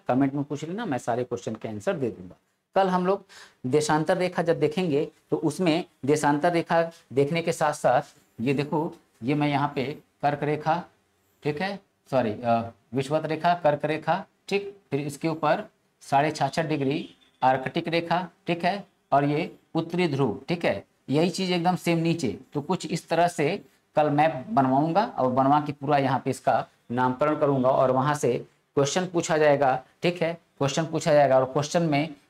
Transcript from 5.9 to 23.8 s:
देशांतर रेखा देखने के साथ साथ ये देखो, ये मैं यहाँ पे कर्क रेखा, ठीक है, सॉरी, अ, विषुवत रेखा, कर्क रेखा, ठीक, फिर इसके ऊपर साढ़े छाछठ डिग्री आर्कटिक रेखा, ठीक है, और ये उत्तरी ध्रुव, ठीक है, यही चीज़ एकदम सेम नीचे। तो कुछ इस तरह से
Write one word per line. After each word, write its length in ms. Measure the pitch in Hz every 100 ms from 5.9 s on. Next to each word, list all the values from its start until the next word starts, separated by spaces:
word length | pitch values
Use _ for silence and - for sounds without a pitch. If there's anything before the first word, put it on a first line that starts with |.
| - 127
देशांतर 460 | 151 143 147 175
रेखा 280 | 170 160 170 165 - _
देखने 280 | 123 143 170
के 100 | 165
साथ 220 | - 151
साथ 420 | 143 143 131 - _ _ -
ये 140 | 123
देखो, 380 | 139 143 160 175 - _ _
ये 140 | 117 147
मैं 120 | 147
यहाँ 240 | 139 139 139
पे 100 | 127 151 _ -
कर्क 200 | 143 147
रेखा, 400 | 147 151 160 170 - _ _ _ _ _
ठीक 180 | 147 147
है, 180 | 190 190 _ _ -
सॉरी, 200 | 131 110
अ, 380 | 104 120 117 113 - _
विषुवत 320 | 131 135 156 156
रेखा, 280 | 156 175 175
कर्क 300 | 151 147 151
रेखा, 380 | 156 160 185 - _ -
ठीक, 260 | 196 202 - -
फिर 100 | 143
इसके 280 | 147 143 165
ऊपर 360 | 160 151 190 - _ _ _
साढ़े 280 | - - 156
छाछठ 340 | 156 139 - 151
डिग्री 440 | 151 135 156 - - _ -
आर्कटिक 460 | 131 131 - 170 165
रेखा, 400 | 165 170 175 180 _ -
ठीक 160 | 170 180
है, 200 | 202 - _ -
और 140 | 139 143
ये 260 | 147 - - _ 160
उत्तरी 320 | 160 175 175
ध्रुव, 320 | 139 131 101 -
ठीक 160 | 170 156
है, 180 | 98 - _ -
यही 200 | 143 180
चीज़ 220 | - 185
एकदम 220 | 180 175 175
सेम 200 | 175 170
नीचे। 380 | 165 165 113 92 -
तो 80 | 147
कुछ 240 | 143 180 -
इस 200 | 180 -
तरह 180 | 165 170
से 200 | - 147 202 - _